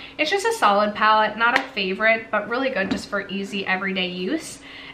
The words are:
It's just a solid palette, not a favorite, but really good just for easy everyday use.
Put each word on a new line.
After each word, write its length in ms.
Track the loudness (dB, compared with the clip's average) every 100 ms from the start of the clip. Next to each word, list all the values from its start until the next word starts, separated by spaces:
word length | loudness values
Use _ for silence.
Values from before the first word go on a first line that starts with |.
| -14 -4
It's 140 | 0
just 160 | 2 0
a 60 |
solid 400 | 2 4 4 2
palette, 420 | 4 4 6 4 2
not 220 | 2 2
a 40 |
favorite, 640 | 0 -4 -4 0 2 2 0
but 180 | -4 -2
really 220 | -2 -2
good 200 | -2 -2
just 180 | -4 -4
for 200 | -6 -4
easy 380 | -6 -6 -6 -2
everyday 400 | -2 -2 -2 -4
use. 540 | -4 -4 -4 -6 -16 -18 -18 -18